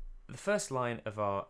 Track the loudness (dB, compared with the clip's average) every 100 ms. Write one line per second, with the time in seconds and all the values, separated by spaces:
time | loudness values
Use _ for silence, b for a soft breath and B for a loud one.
0 | -8 -10 -12 -4 2 2 2 0 0 0
1 | -2 0 2 2